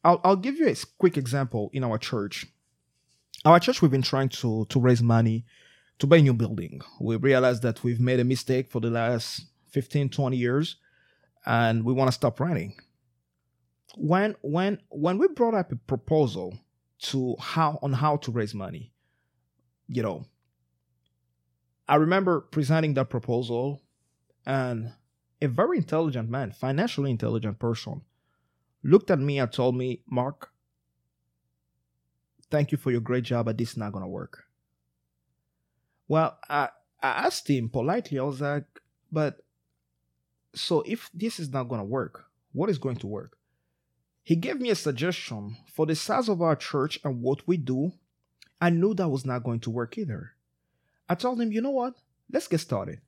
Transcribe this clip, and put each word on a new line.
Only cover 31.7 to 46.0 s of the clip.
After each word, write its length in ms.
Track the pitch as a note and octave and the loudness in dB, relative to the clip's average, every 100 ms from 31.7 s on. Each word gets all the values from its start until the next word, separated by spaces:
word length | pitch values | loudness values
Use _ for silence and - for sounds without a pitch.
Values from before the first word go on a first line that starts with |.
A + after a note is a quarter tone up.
| _ _ _ _ _ _ _ _ | _ _ _ _ _ _ _ _
thank 220 | D3+ D3 | -2 0
you 60 | D3+ | -2
for 120 | C3+ | 0
your 100 | A#2+ | -2
great 240 | A#2 B2 | 0 -2
job, 220 | A#2 A#2+ A2+ | 0 -2 -2
but 120 | A2 | -2
this 120 | A#2 | -4
is 40 | - | -6
not 160 | G#2 | -8
gonna 160 | G2 F#2 | -8 -10
work." 360 | F#2 - - _ _ _ _ _ _ _ _ _ _ _ _ _ _ _ _ - | -10 -12 -18 _ _ _ _ _ _ _ _ _ _ _ _ _ _ _ _ 0
Well, 300 | D#3 D#3+ - - | 2 2 -4 -4
I, 200 | D3 C#3 _ _ _ | -2 -2 _ _ _
I 60 | C3+ - F#4 | -2 0 -2
asked 220 | - - | -2 -2
him 200 | C3+ A2+ | -2 0
politely, 500 | C3 C#3 A3 - C#3 | -2 -2 -2 -4 -6
I 40 | |
was 180 | C#3 C3 | -4 -4
like, 260 | C#3+ D3 D3+ - _ _ _ | -4 -4 -8 -20 _ _ _
"But 300 | D#3 D3 - _ _ _ _ _ _ _ _ _ _ _ | -2 -2 -4 _ _ _ _ _ _ _ _ _ _ _
so 280 | - - D#3+ - | -10 -2 -2 0
if 240 | A3+ - | -8 -10
this 240 | F3 A3+ - | -8 -8 -6
is 100 | D3+ | -6
not 140 | C3+ A#2+ | -6 -4
gonna 160 | A#2 | -6
work, 420 | G2+ C3 F#2 - _ _ _ | -4 -4 -6 -12 _ _ _
what 180 | B2+ G3 | -4 -2
is 80 | D3+ | -2
going 180 | C3+ A#2+ | -4 -6
to 100 | G2+ | -8
work?" 300 | G#2 - _ _ _ _ _ _ _ _ _ | -10 -12 _ _ _ _ _ _ _ _ _
He 140 | - E3 | -2 0
gave 240 | B3+ D4 | 0 -4
me 100 | B3 | -2
a 40 | F#3+ | -2
suggestion. 800 | D3+ B2 E3 F3 - G#2+ G#2 A2+ _ | -2 -2 -4 -4 -8 -10 -10 -14 _
For 140 | - D#3 | -4 -2
the 100 | |
size 320 | D#3+ | -2